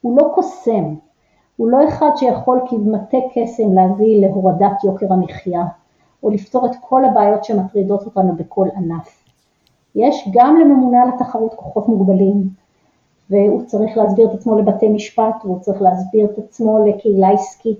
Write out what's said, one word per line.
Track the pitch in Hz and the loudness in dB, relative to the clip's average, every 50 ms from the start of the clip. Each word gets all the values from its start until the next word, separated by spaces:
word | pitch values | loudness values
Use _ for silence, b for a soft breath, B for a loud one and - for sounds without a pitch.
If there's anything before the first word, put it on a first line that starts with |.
הוא | - 240 240 277 | -4 0 2 2
לא | 294 294 311 | 2 2 2
קוסם, | 370 359 - - - - 240 226 202 165 151 151 156 _ _ _ _ _ _ _ _ _ _ _ | -2 -2 -2 -6 -6 -4 -2 -2 -2 -2 -4 -8 -12 _ _ _ _ _ _ _ _ _ _ _
הוא | _ 233 226 | _ -2 0
לא | 247 269 294 311 | 2 4 2 2
אחד | - - 311 294 294 | 0 0 0 0 0
שיכול | 294 269 247 220 - - - 254 254 254 247 | 0 0 -2 -2 -2 -2 -2 0 0 -2 -4
כמטה | 247 220 202 214 214 202 - - - 254 254 254 - | -4 -2 -2 -2 -2 -2 -4 -2 -4 -2 -2 -2 -4
קסם | 240 226 233 - - 220 208 185 | -4 -6 -6 -4 -4 -2 2 2
להביא | 185 185 185 196 196 208 220 220 208 196 | 2 2 2 2 0 2 2 4 4 2
להורדת | 190 - 202 190 190 175 165 196 202 - - - | 2 0 0 0 0 0 2 0 0 0 0 -2
יוקר | 196 190 - - 185 185 | -2 -2 -2 -2 -2 0
המחיה, | 185 180 - - - - 185 175 175 175 175 - _ _ _ _ _ _ _ _ _ - | 0 0 -2 -6 -12 -10 -6 -6 -4 -6 -6 -8 _ _ _ _ _ _ _ _ _ -4
או | 226 | -4
לפתור | 208 202 - - - 254 262 | -4 -4 -6 -4 -4 -2 -2
את | - - - | -2 -4 -6
כל | - - - 262 277 | -8 -2 0 2 2
הבעיות | - 214 214 202 202 214 208 - | 4 4 4 4 2 2 0 -2
שמטרידות | - 226 202 190 190 _ 208 190 196 202 196 202 | -4 -4 -4 -4 -2 _ -4 -2 0 -2 -4 -4
אותנו | 214 - 202 185 185 170 | -6 -2 0 0 0 0
בכל | 165 165 - - - 190 190 - | -4 -8 -8 -2 -2 -2 -2 -2
ענף. | 196 185 165 165 165 160 - _ _ _ _ _ _ _ _ _ _ _ _ _ _ _ _ _ | -4 -6 -6 -6 -8 -12 -14 _ _ _ _ _ _ _ _ _ _ _ _ _ _ _ _ _
יש | 202 220 277 294 - - 202 190 | 0 0 0 0 0 -6 -2 4
גם | 240 240 269 302 330 | 4 4 6 6 6
לממונה | 330 285 285 262 254 247 240 247 247 | 6 6 4 4 2 2 4 2 2
על | 247 | 2
התחרות | - - - - - 220 220 220 - | 0 -4 -6 -6 -4 -4 -4 -4 -6
כוחות | - - - - 214 208 - | -10 -18 -8 -8 -6 -2 0
מוגבלים, | 226 196 196 190 190 190 196 196 202 202 190 190 190 _ _ _ _ _ _ _ _ _ _ _ _ _ _ _ | 0 2 2 2 2 2 2 2 2 0 -2 -4 -6 _ _ _ _ _ _ _ _ _ _ _ _ _ _ _
והוא | 190 196 202 208 214 247 - | 0 2 2 2 0 -2 -4
צריך | - - 208 220 220 - | -6 -4 -4 -4 -2 -2
להסביר | 226 214 190 196 214 226 202 | -2 0 0 2 2 2 2
את | - | 2
עצמו | - - 233 214 208 | -4 -4 0 0 2
לבתי | 202 196 190 - - 214 | 2 0 0 0 0 0
משפט, | 214 208 - - - - 220 220 220 - - | 0 0 -4 -6 -4 -2 -2 -2 -2 -6 -6
והוא | 196 180 175 | -8 -8 -6
צריך | - - 196 196 202 | -4 -6 -6 0 0
להסביר | 185 180 185 185 - - 214 214 | 0 0 0 -6 -2 0 0 0
את | 208 - - | 0 -2 -6
עצמו | 208 - _ _ 233 220 214 220 214 | -14 -14 _ _ -2 0 2 2 2
לקהילה | 208 208 - - 226 202 190 190 190 | 2 0 0 -2 -2 2 2 2 2
עסקית, | 202 - 190 - - _ _ 233 214 208 | 2 0 -2 -6 -12 _ _ -6 -6 -6